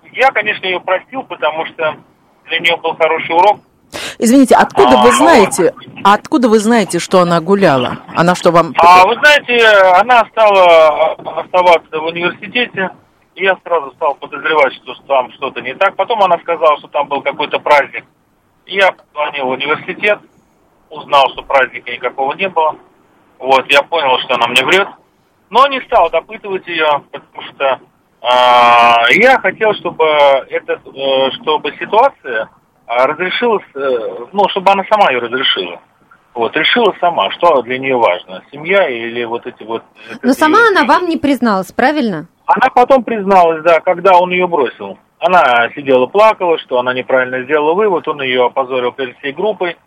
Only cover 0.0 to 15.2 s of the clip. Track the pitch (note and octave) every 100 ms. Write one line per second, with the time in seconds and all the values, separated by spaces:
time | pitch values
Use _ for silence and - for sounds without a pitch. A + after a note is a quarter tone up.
0 | _ - B3+ C4 G#3 G3+ G3 F3+ F3 F#3
1 | - C4+ - F3 D#3 D#3 D#3 - D#3 D3+
2 | _ _ _ _ - E3 E3+ E3+ E3 D#3
3 | D#3+ D#3+ - E3 F#3+ G#3+ _ _ _ -
4 | - - A3+ C4+ C4+ - G3 - B3+ B3+
5 | B3 - - D4+ F#3+ - D#3+ - - -
6 | G3 G#3 - D#4 A#3+ A3 G#3 A#3 F#3 E3+
7 | - F#3+ F3 E3+ E3 G3 F#3 C3+ B2 B2
8 | - - E3+ F3+ F3+ E3+ E3 B2+ E3 F3+
9 | F#3 A#3 D4 D4 C#4 A#3+ A3+ G#3 F#3+ F3+
10 | G#3+ B3 G#3+ - A3 G3 F3+ E3 D#3 D3+
11 | D#3+ - D#3 D#3 D#3+ F#3 F3+ E3 _ D#3
12 | D#3+ E3+ F3 - G#3 A#3+ A#3+ - F#3 -
13 | _ _ _ - F#3+ F#3 - E3+ C#3 _
14 | D#3 C#3 C#3+ D3 D3 D#3 C3+ - - A#2+
15 | _ C3+